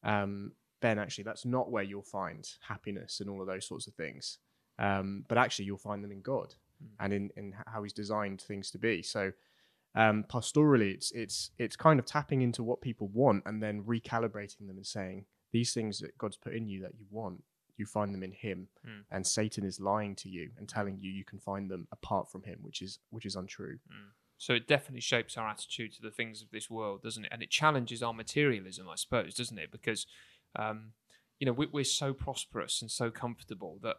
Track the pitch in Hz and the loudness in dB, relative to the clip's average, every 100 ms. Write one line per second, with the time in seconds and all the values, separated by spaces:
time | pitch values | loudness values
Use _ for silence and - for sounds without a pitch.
0 | - 104 101 101 101 - _ _ 120 107 | 4 2 2 -4 -10 -14 _ _ 4 4
1 | 104 - 104 110 127 123 123 117 98 101 | 0 -6 -8 -6 0 0 2 0 -2 -6
2 | 98 101 92 101 101 - - 104 - 101 | -8 -4 -4 -6 -14 -16 -10 -8 -6 -8
3 | - - 101 98 95 95 - - 117 - | -6 -8 -6 -6 -4 -6 -6 -10 -12 -8
4 | 78 60 - - _ _ _ - 107 98 | -8 -6 -10 -12 _ _ _ -2 2 2
5 | 98 98 - 117 120 - 98 98 104 104 | 0 -4 0 4 4 2 -4 -6 -6 -6
6 | 101 98 92 131 - - _ _ 110 107 | -6 -10 -4 -4 -4 -14 _ _ -20 -4
7 | 104 101 101 - 101 98 - 110 104 101 | 0 2 0 -6 -12 -12 -8 -6 -6 -6
8 | 104 107 101 95 - 101 95 - 113 98 | -2 0 0 -4 -8 -8 -8 0 2 2
9 | 95 110 98 - _ _ _ _ _ - | 0 0 0 -2 _ _ _ _ _ 6
10 | 110 107 107 123 - 147 151 135 101 92 | 6 6 2 -2 2 6 10 10 8 2
11 | - 120 110 - - _ 117 - 160 151 | -4 -4 -6 -4 -6 _ -4 6 8 8
12 | 117 151 143 139 123 117 117 123 127 113 | 6 0 2 4 4 2 0 0 -2 -4
13 | 101 104 135 101 - 107 107 104 101 117 | -2 6 8 8 2 -2 -2 -2 0 -2
14 | - 117 113 104 101 - 101 95 98 113 | 2 2 2 -2 -10 -12 -14 -12 -8 -4
15 | 95 95 98 _ _ 113 117 - 110 98 | -4 -6 -12 _ _ 2 2 2 -2 -2
16 | - - 110 - - 113 110 95 95 113 | -8 -6 -6 -6 -8 -6 -4 -6 -8 -12
17 | 101 104 107 90 - _ _ - 104 110 | -14 -8 -8 -8 -16 _ _ -10 -2 0
18 | 104 98 92 92 110 92 95 _ 123 107 | 0 -2 -6 -6 -6 -6 -8 _ -16 -16
19 | 104 101 95 - 107 - 98 92 98 104 | -8 -4 0 2 2 0 -4 -2 2 2
20 | 104 95 95 92 80 - 104 - 101 95 | 2 -6 -8 -8 -10 -10 -8 -2 -2 -4
21 | 95 95 98 98 - 98 98 92 85 - | -6 -8 -10 -12 -6 -4 -4 -6 -8 -12
22 | - 101 - - - 87 101 - 95 - | -2 -2 -2 -10 -12 -12 -10 -10 -10 -12
23 | _ 113 107 95 92 - 95 - _ - | _ -10 -6 -6 -8 -10 -10 -12 _ -20
24 | 101 _ _ _ - 120 117 143 - 127 | -20 _ _ _ 2 2 6 4 4 -8
25 | 120 123 113 - 110 104 - - 113 - | 0 2 0 -4 -4 -4 -8 -6 -8 -8
26 | 110 104 113 110 110 110 107 113 107 98 | -14 -6 -6 -6 -12 -12 -8 -4 -4 -4
27 | 113 110 107 113 113 - 156 143 120 117 | -6 -8 -8 -8 -2 4 6 6 0 -2
28 | 117 113 113 - 147 113 92 92 92 80 | -2 -2 -2 4 6 4 -2 -12 -10 -8
29 | - 123 85 - 120 110 78 113 - 107 | 0 0 0 -4 -6 -6 -10 -6 -4 -2
30 | - - - _ _ - 107 107 110 - | -4 -12 -20 _ _ -4 -2 -4 -10 -20
31 | _ - _ _ 135 120 151 147 131 - | _ -20 _ _ 0 2 0 2 2 2
32 | 139 135 - 131 - 117 76 - 113 - | 0 -2 -4 -6 -6 -4 -2 -2 -2 0
33 | 120 - 123 113 - 101 92 85 113 | -2 0 -4 -6 -10 -10 -10 -8 -4